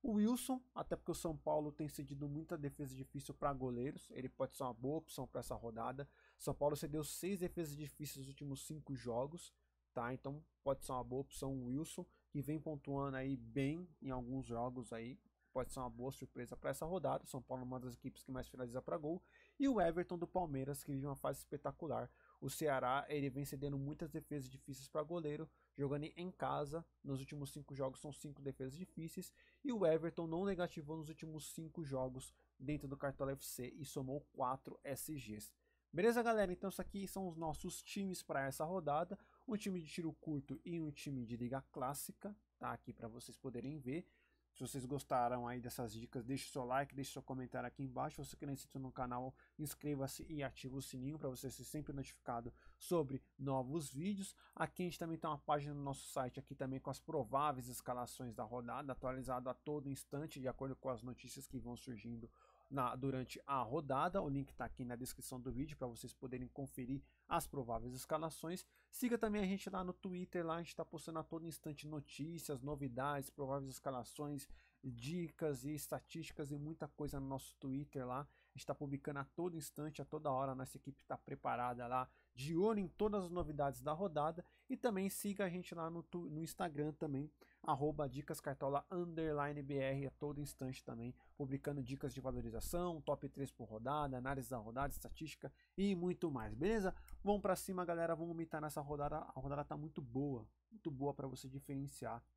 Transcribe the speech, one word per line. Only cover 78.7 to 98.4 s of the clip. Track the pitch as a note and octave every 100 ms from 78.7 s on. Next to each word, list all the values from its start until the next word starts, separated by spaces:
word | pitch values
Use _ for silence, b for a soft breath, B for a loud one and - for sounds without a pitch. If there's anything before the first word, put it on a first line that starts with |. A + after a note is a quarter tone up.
publicando | C#3+ C#3+ C#3 D3 C#3
a |
todo | C#3 - F3 E3
instante, | C#3 - D3+ D3
a |
toda | C#3+ D3+ D3+
hora. | C3 C3+
Nossa | C3 C3 C3+
equipe | - C#3
tá | - C#3
preparada | - C#3+ C3 A#2+ B2 B2 A#2+
lá, | B2+ B2+ b b
de | A#2+ C#3 E3+
olho | G#3 G#3+
em | F#3
todas | - G#3 G#3
as | F3
novidades | F3+ D#3 D3 C#3+ B2
da | C3+
rodada. | D#3 G3 D3 D3+ E3+ b b b
E | B3+
também | B3 F#3+ G3
siga | - G3+ F#3+
a | F#3+
gente | F3+ F3
lá | E3+ D#3+
no | E3+
tu-, | D#3+ F3 E3+
no | D3+
Instagram | D#3+ - F3+ C#3+ D3+
também, | D3+ D#3 C3+ D3+ _ B B -
arroba | C#3 D3+ D3 C#3+
Dicas | C3 C#3+ D#3
Cartola | - C3+ C#3 C#3 -
underline | F#3 F3 D#3+ D#3+ D3 C#3+ D3
B | C#3 C#3
R, | C3+ C3+ C#3
a |
todo | - D3 C#3+
instante | C#3+ - C3 C3
também, | - A#2+ A#2+ - B -
publicando | C#3 C3+ - C#3+
dicas | B2 C#3 C#3+
de | C3
valorização, | B2+ B2 A#2 A2 - F3 F3+ E3
top | C#3 C#3 C#3
três | - C3+
por | - A2
rodada, | A2 A#2+ D3+ C#3+ B2+
análise | B2+ C3+ A#2+
da | B2
rodada, | G#2+ A#2 C#3+
estatística | - - - D#3+ - D3 b b -
e | G3+
muito | F#3 F3+ E3+ E3+
mais, | C3 A2
beleza? | G#2+ F3+ A3+ F#3+ B B B
Vamos | G3 G#3
pra | G3 F3+
cima, | - F#3
galera, | F3 E3+ E3
vamos | E3 E3+
mitar | E3